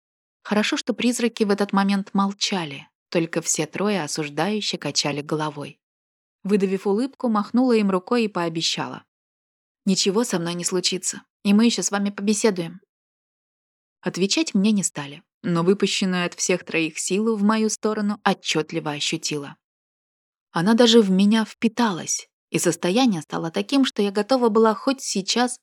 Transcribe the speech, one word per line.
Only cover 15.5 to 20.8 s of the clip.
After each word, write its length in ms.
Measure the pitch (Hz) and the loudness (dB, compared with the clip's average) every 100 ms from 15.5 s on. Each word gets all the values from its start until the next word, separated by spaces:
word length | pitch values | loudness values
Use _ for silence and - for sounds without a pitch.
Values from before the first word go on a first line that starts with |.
| 170 | 0
выпущенную 640 | 175 202 196 - 190 180 175 | 2 2 0 0 -2 -2 -4
от 80 | |
всех 300 | - - 180 | -4 -2 -2
троих 340 | - 165 156 - | -2 -4 -2 -6
силу 380 | - 190 220 214 | -4 -2 0 0
в 60 | |
мою 240 | 208 220 220 | 2 2 0
сторону 520 | - 214 214 208 202 | -2 -4 -2 -4 -2
отчетливо 680 | 202 175 - 160 151 165 151 | -2 -2 -2 -2 -2 -4 -6
ощутила. 640 | 147 - 165 - 147 139 - _ _ _ _ _ _ _ _ _ | -6 -4 -4 -6 -8 -10 -18 _ _ _ _ _ _ _ _ _
Она 240 | 170 185 | 0 2
даже 260 | 233 | 6